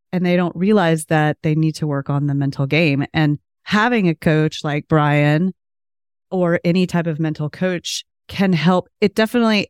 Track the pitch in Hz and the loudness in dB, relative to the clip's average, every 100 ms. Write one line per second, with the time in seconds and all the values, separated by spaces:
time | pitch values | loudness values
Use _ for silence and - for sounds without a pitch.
0 | _ 180 175 175 175 - 190 214 165 160 | _ -2 0 0 0 -2 2 4 4 0
1 | - 156 151 - 160 156 156 - 151 139 | 0 0 0 0 -2 0 0 -2 -4 -4
2 | 139 143 143 139 139 - 135 151 165 139 | -2 -2 -2 -2 -2 -2 -2 0 2 0
3 | - 160 151 147 _ _ - 208 233 240 | -2 0 0 -2 _ _ -4 0 2 2
4 | 175 156 175 156 156 - 156 147 - 156 | 0 0 0 2 0 -4 -6 -6 0 2
5 | 147 147 147 156 185 - _ _ _ _ | 2 2 2 2 -2 -6 _ _ _ _
6 | _ _ - 185 175 175 175 180 180 175 | _ _ -8 -2 0 0 0 0 0 -2
7 | 170 151 156 151 151 - 185 175 - - | -4 -4 -4 -4 -8 -4 -4 -4 -8 -12
8 | - _ - - 196 170 160 180 - - | -14 _ -10 -2 0 2 2 0 -2 -2
9 | 208 - 220 240 226 208 | -2 0 0 2 2 0